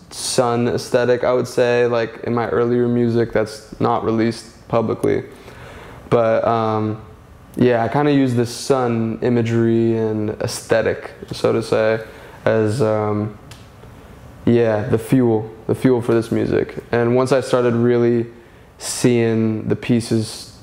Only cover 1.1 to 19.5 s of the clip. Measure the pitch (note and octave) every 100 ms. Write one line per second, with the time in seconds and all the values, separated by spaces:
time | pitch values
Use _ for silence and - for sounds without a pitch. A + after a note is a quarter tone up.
1.1 | B2 B2 B2+ A#2+ - A#2+ A#2+ A#2+ A#2 A2+
2.1 | - - A#2+ A2 A#2+ A#2+ A#2+ A#2+ A#2+ A#2+
3.1 | A#2 A2+ A#2+ G#2 - - - A#2 A2 G2+
4.1 | A2+ A2+ A2+ - - - A#2 A2 G#2 G#2
5.1 | G2+ - - - - - - - - -
6.1 | A#2+ A2+ A2+ - A2+ A2 G#2+ G#2+ G#2+ -
7.1 | - - - - - B2 A#2 A2+ C#3+ D3
8.1 | C#3 C3 A#2+ A#2+ - - C3 B2 A2+ A2+
9.1 | A2+ B2 A#2+ A2+ A#2 A#2 A2+ A2+ A2+ A2
10.1 | G#2+ G#2+ - - - - A2+ G2 - -
11.1 | - - - A#2 A2+ A2 A2+ A2 A2+ -
12.1 | - - - A2 A2 G#2+ B2 A2 G#2+ G#2
13.1 | G#2 G#2+ - - - - - - - -
14.1 | - - - - A#2 A2+ G#2+ A#2 A2 -
15.1 | C3 A#2+ A2 A2 - - A#2+ C3 B2 A#2+
16.1 | A#2 G#2+ G#2+ G#2+ G2 - - - A#2 A#2
17.1 | B2+ C3 C#3 B2 B2+ B2 A#2 A#2+ A#2+ A#2+
18.1 | A#2+ A2+ - - - - - - - B2+
19.1 | A#2+ A2+ A2+ A2